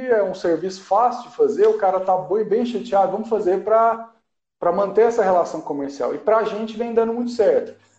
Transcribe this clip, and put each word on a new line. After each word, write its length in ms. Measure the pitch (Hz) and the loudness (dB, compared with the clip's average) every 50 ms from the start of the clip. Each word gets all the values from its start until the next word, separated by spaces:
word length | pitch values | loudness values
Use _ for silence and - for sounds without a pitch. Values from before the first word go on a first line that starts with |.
| 262 254 | 0 0
é 140 | 233 214 | 2 2
um 120 | 196 185 175 | 2 0 -2
serviço 480 | - - 175 165 156 175 190 190 - | -2 0 0 0 0 -2 -6 -8 -8
fácil 480 | - - 190 214 247 240 240 - - - | -4 0 2 2 2 2 0 -4 -12 -8
de 60 | - | 0
fazer, 300 | - - - - 160 208 | 2 2 2 4 4 4
o 120 | 220 220 208 | 4 4 2
cara 220 | 202 185 185 185 | 0 0 0 0
tá 160 | 185 196 185 | 0 0 0
boi-, 280 | 180 - - 185 220 214 | 0 0 -2 -2 -2 0
bem 200 | 170 196 233 240 | 0 0 0 0
chateado, 460 | 233 - 196 - - 196 196 190 180 | -2 -4 -6 -6 -2 0 2 2 2
vamos 160 | 190 214 220 - | 0 -4 -4 -2
fazer 340 | 226 202 165 175 190 196 - | -2 -2 0 0 0 0 0
pra, 480 | 214 220 226 226 226 226 226 226 - _ _ _ _ _ _ _ _ _ - | 2 2 4 4 2 0 -2 -8 -16 _ _ _ _ _ _ _ _ _ -4
pra 140 | 175 175 | -2 -2
manter 300 | 170 196 202 190 - 202 | 0 0 -2 0 2 2
essa 200 | 226 233 233 240 | 2 2 2 0
relação 380 | 202 185 196 175 165 - - 160 | 2 2 2 2 0 -2 -6 -10
comercial." 540 | - - 147 143 139 139 - - 123 123 143 | -8 -8 -6 -6 -6 -8 -6 -6 -4 -4 -4
E 40 | 147 | -2
pra 260 | - 220 220 226 208 | 0 2 2 2 2
gente 320 | 196 190 208 226 220 - | -2 -4 -6 -8 -8 -6
vem 160 | 220 240 233 | -8 -6 -2
dando 200 | 226 226 226 226 233 | 0 0 0 0 -2
muito 160 | 240 240 240 | -4 -4 -6
certo. 440 | - - 202 180 147 123 - - - _ _ _ _ | 0 0 2 4 4 2 0 -4 -14 _ _ _ _